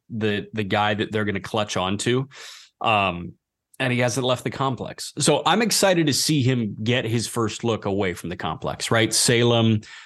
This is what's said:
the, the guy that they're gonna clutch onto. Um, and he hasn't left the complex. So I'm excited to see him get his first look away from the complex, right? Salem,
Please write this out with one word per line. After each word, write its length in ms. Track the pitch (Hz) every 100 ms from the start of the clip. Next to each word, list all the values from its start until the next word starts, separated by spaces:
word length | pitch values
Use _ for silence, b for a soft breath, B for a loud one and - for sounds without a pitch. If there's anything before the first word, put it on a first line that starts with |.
| _
the, 380 | 117 107 104 98
the 140 | 110 101
guy 280 | 107 104
that 200 | 104 101
they're 100 | 107
gonna 160 | 104 98
clutch 380 | 92 113 104 -
onto. 480 | 92 101 - 123 139 B B B B _
Um, 540 | - 107 98 87 87 - _ _ _ -
and 140 | 131
he 60 | 120
hasn't 260 | 123 123 127
left 180 | 127
the 80 | -
complex. 640 | - 135 123 98 - - -
So 240 | 151 147 -
I'm 160 | 185
excited 460 | 226 - 196 175 160
to 60 |
see 280 | 131 - 156
him 340 | 127 127 110 -
get 220 | 107 120 110
his 200 | 117 107
first 380 | - 107 -
look 220 | 120 107 104
away 280 | 98 98
from 140 | - 85
the 80 | 90
complex, 560 | 85 80 73 - -
right? 220 | 117 110
Salem, 680 | - - 117 120 117 113 110 104 B